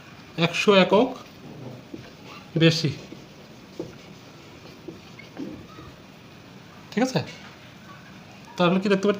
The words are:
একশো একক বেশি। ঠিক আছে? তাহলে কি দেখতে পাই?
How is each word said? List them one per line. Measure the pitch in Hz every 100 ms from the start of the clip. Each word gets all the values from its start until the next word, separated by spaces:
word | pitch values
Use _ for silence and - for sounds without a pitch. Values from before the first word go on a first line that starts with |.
| - - - -
একশো | 165 - 208 196
একক | 180 196 254 - - - - - - - - - - - - - - 160
বেশি। | 165 160 147 - - - - - - - - - - - - - - - - - - - - - - - - - - - - - - - - - - - - - - - -
ঠিক | 202 254
আছে? | 151 - - - - - - - - - - - - - -
তাহলে | 175 185
কি | 202
দেখতে | 196 202
পাই? | 196